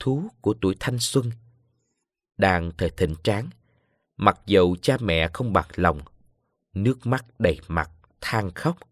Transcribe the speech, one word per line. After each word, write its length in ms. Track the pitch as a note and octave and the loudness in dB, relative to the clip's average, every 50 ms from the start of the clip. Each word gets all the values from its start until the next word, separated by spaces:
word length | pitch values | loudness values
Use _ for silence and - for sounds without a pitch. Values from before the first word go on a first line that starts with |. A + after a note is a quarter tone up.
thú 280 | - C3 C3 C#3+ F3+ A3 - _ | -4 -4 -2 -2 -4 -8 -10 _
của 140 | - - G#2+ - | -2 -2 -2 0
tuổi 160 | - F#2+ F#2+ - | 0 -2 -2 -2
thanh 180 | - - B2 A#2+ | -4 -6 -4 -4
xuân, 320 | A#2 - - C3+ B2 A#2+ A2+ - - _ _ _ _ _ _ _ _ _ _ _ _ _ _ _ _ _ _ | -4 0 0 0 0 -2 -6 -10 -14 _ _ _ _ _ _ _ _ _ _ _ _ _ _ _ _ _ _
đang 360 | - G2 F#2+ F#2 F2 E2+ E2+ E2+ - | 0 2 2 2 2 0 -4 -4 -4
thời 120 | F#2 D#2+ | -4 -4
thịnh 240 | - - F#2 D#2+ D#2+ D#2+ | -2 -2 -2 -2 -2 -2
tráng, 260 | - - G#2 G2+ A#2+ F3 - _ _ _ _ _ _ _ _ _ _ _ _ | -2 -2 -2 -2 -4 -8 -14 _ _ _ _ _ _ _ _ _ _ _ _
mặc 240 | - G2 G#2 G2 - - | 2 2 2 2 2 0
dầu 300 | - G2+ F#2+ F2+ F2+ F2+ F2+ | 4 4 6 6 4 2 0
cha 140 | - - C3 B2+ | 0 0 0 0
mẹ 280 | A#2+ G2 E2 E2 D#2+ E2 | 0 0 0 2 0 0
không 200 | - - B2 A#2 | -2 -4 -4 0
bằng 160 | F#2+ F#2 F2 - - | 0 0 0 0 -4
lòng, 260 | - F2 E2+ D#2+ D2 - - _ _ _ _ _ _ _ _ _ _ _ _ - | 0 2 2 2 0 -6 -16 _ _ _ _ _ _ _ _ _ _ _ _ -6
nước 320 | F#2 G2+ A#2+ C3 B2+ - | -2 0 0 0 -2 -2
mắt 180 | A#2 B2 B2+ - - _ - | -2 -2 -2 -4 -8 _ -2
đầy 220 | A#2 F2 D#2 - - - | 0 0 0 -2 -4 -6
mặt 220 | E2+ E2 D#2 - - _ _ _ _ - | -4 -4 -4 -4 -8 _ _ _ _ -12
than 300 | - - - A2+ G2+ F#2 F2 | -8 -4 -2 -2 -2 -4 -6
khóc, 240 | - - D#3 F3 - - _ | -4 -4 -4 -4 -4 -10 _